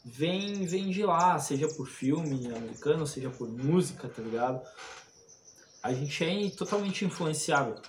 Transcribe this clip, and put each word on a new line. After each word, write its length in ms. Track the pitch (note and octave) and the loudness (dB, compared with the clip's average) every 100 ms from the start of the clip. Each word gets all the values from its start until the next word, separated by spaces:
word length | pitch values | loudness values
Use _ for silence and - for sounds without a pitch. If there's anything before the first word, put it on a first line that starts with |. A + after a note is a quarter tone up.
vem, 640 | B2 A#2+ E3 F#3+ G3+ G3+ F3+ | -16 -2 0 0 -2 -4 -2
vem 240 | F#3 G3 | 0 0
de 120 | F#3 | 2
lá, 340 | G3+ E3 F3+ D#3 | 4 6 6 6
seja 300 | - C3+ D3+ | 2 0 0
por 200 | - C3 | -2 -8
filme 580 | - C3 D#3+ D#3 C3+ A#2+ | -2 2 2 2 -2 -2
americano, 520 | A#2 A2+ G#2+ D3 D#3+ D3 | -6 -8 -2 2 2 2
seja 240 | C3 B2+ | -4 -6
por 180 | - A2+ | -6 -8
música, 600 | A#2+ C3+ F3+ - - - | -2 4 4 4 -4 -10
tá 120 | - | -8
ligado? 400 | A2+ A#2 B2 C3 - - - - - - - - - - - - | -4 0 0 0 -8 -16 -16 -16 -20 -20 -20 -20 -20 -20 -20 -8
A 100 | B2+ | -4
gente 300 | C3 C#3+ - | -2 -2 -2
é 260 | E3 G3+ G3+ | 0 0 -2
totalmente 540 | - - G#3 G3+ F#3 | -2 -2 0 0 0
influenciável, 720 | F#3+ - D#3+ D3+ - C#3+ A#2+ G#2+ | -2 0 -2 0 2 2 2 -4